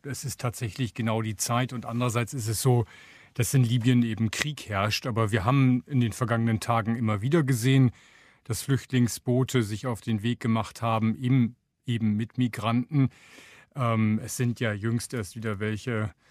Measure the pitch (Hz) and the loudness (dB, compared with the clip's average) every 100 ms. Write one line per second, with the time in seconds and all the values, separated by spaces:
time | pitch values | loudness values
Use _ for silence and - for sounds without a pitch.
0 | 139 135 131 - 120 - 117 - 120 - | -10 -8 -8 -6 -6 -4 -8 -4 -6 -2
1 | 113 110 110 104 - 120 127 123 120 117 | -2 -2 -2 -4 -2 0 -2 -6 -6 -2
2 | 123 117 113 139 110 107 131 120 110 - | 0 0 -2 -4 -4 0 4 4 2 -8
3 | - - - - 120 139 117 123 120 123 | -20 -20 -8 -2 2 4 4 4 4 4
4 | 117 107 110 - 151 143 - 98 107 - | 4 0 -2 0 -4 -6 -4 0 0 0
5 | 131 113 110 110 104 139 131 123 - 135 | -2 0 2 2 4 4 4 2 0 0
6 | 117 - 113 117 117 110 - 117 107 117 | 0 0 -2 0 2 0 0 0 0 -2
7 | 110 104 123 170 135 120 127 135 123 - | 0 0 2 2 2 2 4 6 4 2
8 | - - _ _ - 107 - 131 - 127 | -20 -20 _ _ -8 -6 0 -2 0 0
9 | 117 - - 123 127 127 101 104 131 113 | 0 0 -2 0 2 0 -2 -4 -6 -6
10 | - 107 117 117 117 113 107 - 117 113 | -4 -2 -2 -2 -2 -2 -2 -4 -2 0
11 | 110 110 127 135 117 - _ _ - 117 | 0 0 2 2 2 -2 _ _ -4 -2
12 | 107 104 113 - 123 - 107 120 123 147 | 0 0 -2 -2 -2 -2 -2 0 0 2
13 | 131 - - - - - _ 139 120 113 | 0 -2 -20 -20 -20 -20 _ -4 0 2
14 | 107 110 113 - 120 113 117 104 113 117 | 2 0 -4 -4 -2 -2 -2 -2 -2 -2
15 | - 123 101 117 110 98 107 107 127 110 | -4 -8 -8 -8 -6 -4 -4 -4 -4 -4
16 | 107 - _ | -4 -8 _